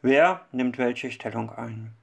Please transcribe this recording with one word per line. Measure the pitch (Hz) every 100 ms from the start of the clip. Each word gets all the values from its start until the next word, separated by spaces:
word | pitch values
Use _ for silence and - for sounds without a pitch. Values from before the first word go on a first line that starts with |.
Wer | 127 139 170 180 -
nimmt | 127 127 120
welche | 123 123 131
Stellung | 113 110 113 110
ein? | - 117 110 110 -